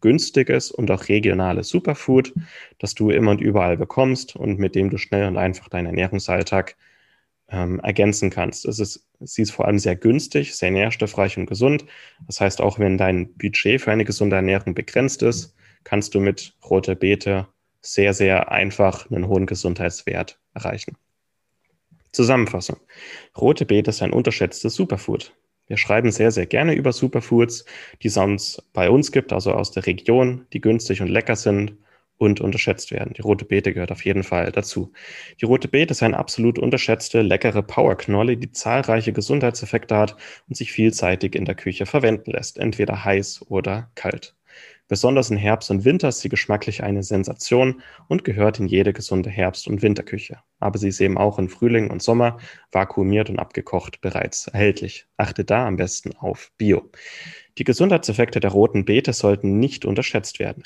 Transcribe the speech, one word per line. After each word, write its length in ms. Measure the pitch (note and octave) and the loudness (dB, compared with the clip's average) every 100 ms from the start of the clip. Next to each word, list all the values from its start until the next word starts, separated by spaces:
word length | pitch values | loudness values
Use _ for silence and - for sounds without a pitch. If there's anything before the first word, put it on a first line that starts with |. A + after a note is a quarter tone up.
günstiges 680 | A2 D#3 - C#3 B2+ C3 - | 4 4 2 0 2 0 -2
und 200 | - A2 | -2 0
auch 180 | F#2 - | 0 0
regionales 600 | G#2 G#2+ F#2 F#2 F#2 F#2+ | 2 2 2 0 -2 -2
Superfood, 640 | F3+ F3 C#3+ - C3 B2+ E3+ - - - _ | -2 -2 -4 2 2 2 -6 -12 -16 -20 _
das 160 | - | -10
du 160 | - G#2+ | 0 2
immer 220 | D2+ G#2+ | 4 4
und 100 | G#2 | 4
überall 340 | - G2+ F2+ E2+ | 2 2 2 0
bekommst 580 | - - C3 C3 - | -2 2 2 0 -6
und 240 | - G#2+ F#2+ | -8 -4 -2
mit 160 | F#2 | 0
dem 140 | G2 G2 | 0 0
du 80 | F#2+ | -2
schnell 320 | - G2+ G2 | -2 0 0
und 80 | F#2 | 0
einfach 320 | F#2 F#2 - | -2 -4 -8
deinen 180 | F2+ E2+ | -6 -4
Ernährungsalltag, 880 | F2 F#2 G2 - F#2 F#2 F#2+ - - _ _ _ _ _ _ _ | -2 -2 -2 -2 -2 0 -2 -2 -8 _ _ _ _ _ _ _
ähm, 300 | F#2 F2 F2+ | -4 -4 -2
ergänzen 500 | G#2 G#2 G2+ G#2 F#2+ | -2 2 2 2 -2
kannst. 340 | F2+ F2 - | -2 -6 -6
Es 140 | - G#2+ | -8 -4
ist, 280 | G2+ - _ _ | -6 -8 _ _
sie 220 | - - | -10 -4
ist 80 | G#2+ | -4
vor 160 | - G2+ | 0 0
allem 120 | G2+ | 2
sehr 180 | F#2+ F#2 | 0 2
günstig, 600 | A2+ C#3 - C#3+ D3 - | 2 2 0 -4 -4 -4
sehr 140 | F#2 | -2
nährstoffreich 680 | F#2+ A2 - G#3 - G2 - | 0 0 0 -2 0 0 0
und 80 | |
gesund. 400 | F2+ G2+ C3+ D3 - - - _ - | -6 0 2 2 -4 -18 -20 _ -14
Das 140 | - | 0
heißt, 220 | G2 - | 0 2
auch 160 | G2+ G#2 | 0 2
wenn 180 | G2+ F#2+ | 2 4
dein 380 | F#2 F#2 F2 | 2 2 -2
Budget 480 | - G2+ - G#2 C3 | -6 -4 0 2 2
für 100 | - | 2
eine 140 | A2 G#2 | 0 0
gesunde 300 | G2+ G2+ F#2+ | 0 2 2
Ernährung 360 | F#2+ G2 G2 | 2 0 0
begrenzt 500 | F2 - B2 C3 - | -6 -2 0 0 0
ist, 320 | A#2 A2+ - _ _ _ | 0 0 -6 _ _ _
kannst 300 | - G#2 - | -4 -4 0
du 60 | G2+ | 0
mit 340 | G2 F#2+ - _ | 2 0 -8 _
roter 300 | - F#2+ F#2+ | 0 0 0
Beete 520 | F#2 F#2+ G2+ G2 F#2+ G2 _ _ _ | 0 2 2 0 -2 -4 _ _ _
sehr, 320 | - - G2+ | -6 2 2
sehr 360 | F#2+ G2 F#2+ - | 4 4 4 2
einfach 600 | - G2 - F#2+ - - | -2 -2 2 2 2 -6
einen 180 | G2 F#2+ | -4 0
hohen 160 | F#2+ | 0
Gesundheitswert 960 | F#2+ F2 F2+ F2 F2 - - F2+ - - _ | 0 -2 -4 -2 -4 -6 -6 -6 -8 -12 _
erreichen. 420 | - F#2 G#2+ - - _ _ _ _ _ _ _ _ _ _ _ | -10 -8 -8 -12 -16 _ _ _ _ _ _ _ _ _ _ _
Zusammenfassung. 640 | - A#2+ B2+ G#2 F#2 - - _ - - - - - | 0 2 4 2 -4 -8 -10 _ -20 -20 -20 -18 0
Rote 300 | A#2+ D#3 - | 2 2 2
Beete 240 | G#2+ G#2+ | 2 2
ist 100 | - | -2
ein 120 | F#2+ | 0
unterschätztes 640 | A#2+ A#2+ - F#2 - A2+ - | 0 0 0 -4 -2 -6 -2
Superfood. 580 | F#3 G#2+ - - - _ _ _ _ | -2 -4 -4 -6 -8 _ _ _ _
Wir 100 | G#2 | -6
schreiben 360 | - G#2+ A#2 | 0 2 2
sehr, 180 | G2+ A2+ | 2 2
sehr 160 | G2+ F2+ | 2 0
gerne 280 | A#2+ E3 | 0 2
über 180 | - C#3 | 2 0
Superfoods, 720 | - - B2 - A#2+ A#2 - - - - - | 0 -2 -2 2 2 2 0 -14 -20 -20 -8
die 40 | A2 | -2
es 80 | |
sonst 480 | G2+ G2 G2+ - - - | 0 2 0 -4 -10 -10
bei 160 | - F2+ | 0 4
uns 220 | C3 D3 | 4 4
gibt, 220 | C3+ - | 0 0
also 200 | F#2+ G2 | -2 0
aus 200 | - G2 | -2 -2
der 120 | F#2+ F#2 | -4 -4
Region, 600 | F2+ - B2 B2+ B2+ - | -2 2 4 4 0 -8
die 80 | - | -2
günstig 420 | A2 A2+ - G2 | 2 2 0 -4
und 60 | F2+ | 0
lecker 260 | F#2+ A#2+ | 0 0
sind 420 | A2 G#2+ G2+ G#2 - _ _ _ _ | 0 2 2 0 -8 _ _ _ _
und 240 | G#2+ G2+ | 2 4
unterschätzt 520 | F#2+ F#2+ - - - | 0 0 0 -2 -4
werden. 220 | - - | -8 -8
Die 80 | - | -6
rote 220 | G#2 G2+ | 0 0
Beete 280 | - G2+ G2 | 2 0 0
gehört 180 | F2+ F2 | -2 -6
auf 140 | E2+ | -4
jeden 180 | F#2+ F#2+ | -2 -2
Fall 300 | F#2 F2 F2 | 0 -2 0
dazu. 400 | G2+ - G2 G2 - - - - - | -2 -4 -6 -8 -12 -20 -20 -20 -6
Die 40 | |
rote 220 | A2+ B2+ C3 | 2 2 2
Beete 240 | C#3 E3 | 0 2
ist 140 | - | 2
eine 120 | A#2 - | 2 0
absolut 440 | - - A#2 A#2+ | -4 0 0 2
unterschätzte, 600 | B2 B2 - A2+ - A#2 | 0 0 0 -2 0 2
leckere 420 | G#2 F#2+ A#2+ G#2 | 2 2 2 0
Powerknolle, 720 | G2+ - B2+ F#2+ - G2+ A#2 A#2+ | 0 2 2 2 0 0 2 0
die 160 | - | -4
zahlreiche 600 | - A2+ C3 B2 A2+ A2 | -8 -2 0 2 0 0
Gesundheitseffekte 840 | G#2+ G2+ C#3+ B2 A#2 G#2+ A2+ - G#2+ | -4 -2 0 0 -2 -4 -4 0 2
hat 200 | G#2 - - - - | 2 -2 -20 -20 -14
und 80 | - | -10
sich 140 | A2+ | -6
vielseitig 640 | - A2 G#2+ F2+ F#2 F#2 | 2 2 2 0 0 -2
in 120 | E2 F#2 | -2 -4
der 100 | G2 | -4
Küche 280 | F#2+ F2+ | -6 -6
verwenden 460 | G2 D3 A#2 A2 - | -2 2 2 0 -4
lässt, 280 | - - - | -8 -8 -4
entweder 460 | A2+ A2 G2+ G2+ | -4 -2 -2 -2
heiß 420 | G2+ G2 G2+ - - | 0 0 -2 -10 -6
oder 420 | G2 F#2+ G#2 A#2 - | -4 -2 -6 -8 -8
kalt. 400 | F#2+ - - _ _ - - - _ | -6 -6 -12 _ _ -20 -20 -20 _
Besonders 440 | G2+ B2 C3+ A2+ | 0 4 4 2
im 80 | G2+ | 0
Herbst 320 | G#2 A2 - | 0 0 0
und 160 | G2 A#2+ | 2 2
Winter 240 | F3+ D3 | 2 0
ist 100 | - | -2
sie 80 | - | -4
geschmacklich 540 | G#2 - G#2 - G2+ | -4 -2 -2 -2 -6
eine 200 | G#2 G2+ | -4 -4
Sensation 800 | F#2+ G2+ G2 B2 - A#2+ C3 C3 - - _ | -2 -2 -2 -6 0 4 4 0 -12 -20 _
und 160 | F3 | -4
gehört 380 | - G2+ G#2 G#2+ | -2 2 2 2
in 60 | F#2+ | 0
jede 260 | F#2+ G2 | 2 2
gesunde 380 | G2 - F#2+ G2+ | 0 -2 -2 -2
Herbst- 360 | G2 F#2 - - | -2 -2 -2 -6
und 140 | G2+ | 0
Winterküche. 600 | G#2+ G2+ - G2+ - - _ _ | 0 0 -4 -10 -12 -18 _ _
Aber 180 | G2+ G2 | -4 -2
sie 100 | G2+ | -4
ist 120 | F#2 | 0
eben 160 | G2 F#2 | 0 2
auch 220 | G#2 G#2 | 0 0
im 100 | F2+ | -4
Frühling 420 | - A#2 A#2 G2+ | 0 2 2 0
und 120 | - | -2
Sommer 340 | - A#2+ A#2+ A#2 - - _ | 0 2 2 0 -12 -20 _
vakuumiert 600 | F#2+ G2 - G2 G#2 A2 | 0 0 0 2 2 0
und 80 | - | -4
abgekocht 640 | - - - F2+ - - | -6 -8 -6 -6 -6 -8
bereits 440 | F#2+ - - - - | -8 -4 -6 -6 -8
erhältlich. 600 | G2 G#2 F#2+ F#2+ - - - | 2 2 2 -6 -12 -10 -4
Achte 260 | G#2+ - | -4 -4
da 240 | G2 A2+ A#2+ | 0 0 0
am 100 | F#2 | -2
besten 380 | F#2 - - - | -4 -6 -10 -8
auf 340 | F#2+ - - - | -8 -8 -12 -2
Bio. 320 | G#2+ F#2 - - - - - - - - | 2 2 0 -16 -20 -18 -18 -20 -18 -4
Die 80 | |
Gesundheitseffekte 760 | - A#2+ F#3+ F3 - G#2+ A#2 - | 0 2 4 2 0 0 0 2
der 100 | G2+ | 2
roten 340 | G2 A2 G#2 | 4 4 4
Beete 300 | F#2 A2+ - | 2 2 2
sollten 440 | A#2 G#2 G2+ G2 G2+ | 0 2 2 2 2
nicht 280 | C#3 - G2+ | 0 -2 -2
unterschätzt 520 | G2+ - A2 - - | -2 -2 -4 -4 -6
werden. 240 | D3 - | -8 -8